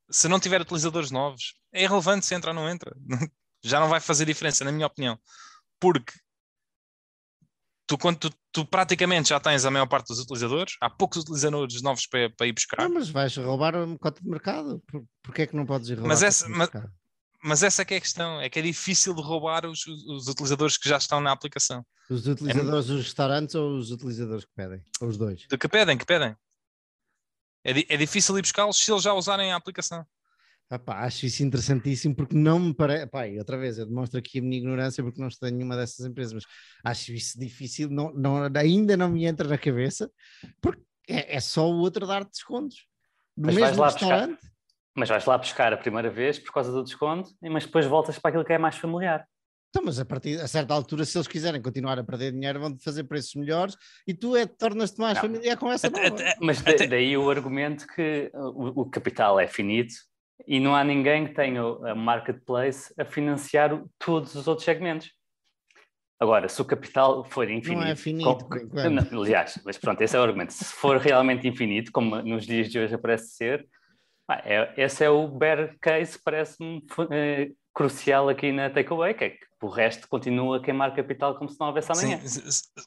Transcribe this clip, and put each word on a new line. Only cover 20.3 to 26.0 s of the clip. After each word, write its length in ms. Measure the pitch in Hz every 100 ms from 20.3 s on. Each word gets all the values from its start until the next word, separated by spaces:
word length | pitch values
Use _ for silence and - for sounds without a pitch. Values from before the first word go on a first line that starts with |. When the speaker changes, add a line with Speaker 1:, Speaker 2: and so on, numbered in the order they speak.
| 135 139 139 151 -
Speaker 1:
que 120 | 139
já 80 | 143
estão 240 | - 147
na 120 | 143
aplicação. 520 | 135 147 139 - 123 - _ -
Speaker 2:
Os 180 | 127 135
Speaker 1:
É 40 |
Speaker 2:
utilizadores, 560 | 135 147 131 143 151 127
os 160 | 139
restaurantes 500 | 120 - 135 147 147
ou 220 | 160 147 135
os 140 | 113
utilizadores 540 | 120 131 117 113 110
que 80 | -
pedem? 280 | - 95 95 - -
Ou 80 | 117
os 80 | 104
dois? 300 | 107 90 -
Speaker 1:
De 80 | 135
que 100 | 156
pedem, 280 | 214 180
que 60 | 127